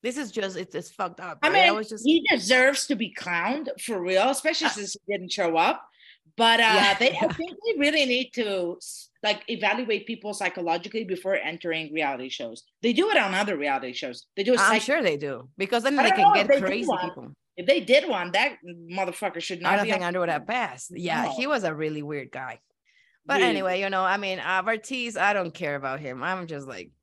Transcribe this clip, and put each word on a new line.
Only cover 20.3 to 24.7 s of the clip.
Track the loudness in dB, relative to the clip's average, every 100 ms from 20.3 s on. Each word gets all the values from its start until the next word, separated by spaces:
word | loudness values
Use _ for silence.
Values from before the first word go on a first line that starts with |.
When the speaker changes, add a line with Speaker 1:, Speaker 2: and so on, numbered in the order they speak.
| -2 -4
Speaker 1:
passed. | -4 -4 -8 -14 -8
Yeah, | -4 -2 -2
Speaker 2:
No. | -2
Speaker 1:
he | -2
was | 0 -2
a | -2
really | -4 -4
weird | -6 -8 -10
guy. | -12 -12 -14 _ _ _ _ _ _ -2
But | 2
Speaker 2:
Really. | 2
Speaker 1:
anyway, | 2 0 0
you | 0
know, | 0
I | 0 0
mean, | -2 -6
uh, | -2 -2
Bartiz, | 0